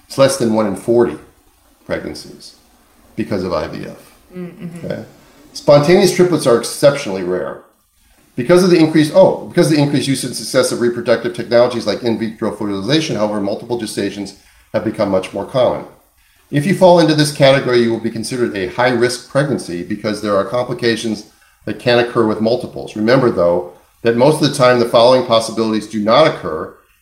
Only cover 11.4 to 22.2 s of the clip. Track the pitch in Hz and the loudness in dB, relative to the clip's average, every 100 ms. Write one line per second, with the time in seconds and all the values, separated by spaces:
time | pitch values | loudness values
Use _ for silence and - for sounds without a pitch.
11.4 | 113 117 120 117 104 95 117 104 110 - | 0 2 2 0 -4 -4 -2 -2 -4 -4
12.4 | 107 - 104 98 101 156 - 104 107 107 | -6 -4 -6 -6 -2 -2 -2 -2 -2 -2
13.4 | 101 - 117 117 107 - 98 101 95 - | -4 -6 -6 -6 -6 -4 -6 -6 -12 -14
14.4 | _ _ _ 110 107 107 98 92 - 104 | _ _ _ -4 -4 -2 0 0 -2 -8
15.4 | 85 131 110 71 - - _ _ _ _ | -4 0 0 0 -8 -20 _ _ _ _
16.4 | - 143 165 175 180 175 156 151 147 - | -6 -2 0 4 6 6 4 2 0 2
17.4 | 139 135 127 123 117 113 113 113 107 120 | 4 4 2 2 2 0 -4 -6 -6 -4
18.4 | 110 101 90 - 127 117 123 - - 135 | -2 -2 -6 0 0 2 0 -2 -6 -2
19.4 | 147 104 - 87 87 104 110 101 107 98 | -2 -2 -6 -8 -6 -6 -4 -4 -2 -2
20.4 | 95 123 123 120 120 113 113 104 - _ | 0 -4 -4 -2 -2 -2 -2 -6 -10 _
21.4 | _ _ - - 127 120 120 120 | _ _ -12 -6 0 2 2 0